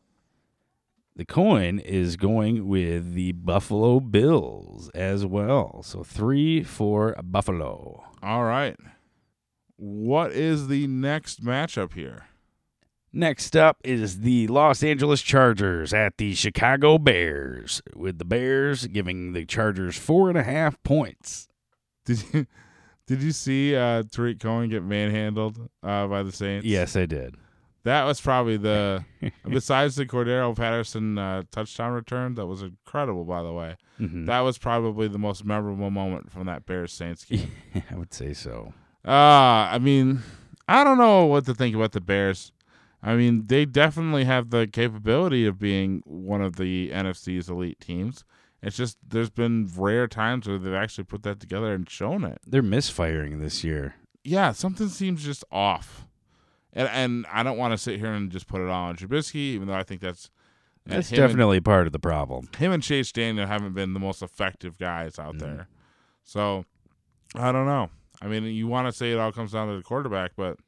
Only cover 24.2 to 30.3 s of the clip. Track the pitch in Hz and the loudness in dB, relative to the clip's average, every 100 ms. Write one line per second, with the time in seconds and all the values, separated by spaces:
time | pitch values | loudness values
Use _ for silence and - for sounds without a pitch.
24.2 | 120 107 113 117 117 110 90 104 104 107 | -2 -2 -2 0 0 -2 -2 0 0 0
25.2 | 107 107 110 113 117 - 95 101 101 98 | -2 -2 -4 -6 -14 -10 -4 -2 -2 -2
26.2 | 98 - 101 101 110 98 87 95 87 73 | -4 -4 -4 -2 0 0 0 0 -2 -2
27.2 | 62 - _ _ _ _ 117 143 139 139 | -8 -14 _ _ _ _ 0 2 2 0
28.2 | 143 127 117 107 107 104 101 95 - _ | 2 2 2 0 2 2 0 -2 -6 _
29.2 | 113 - - 123 - 135 143 131 135 123 | -8 -8 -4 -2 0 2 2 0 -2 -2
30.2 | 120 | 0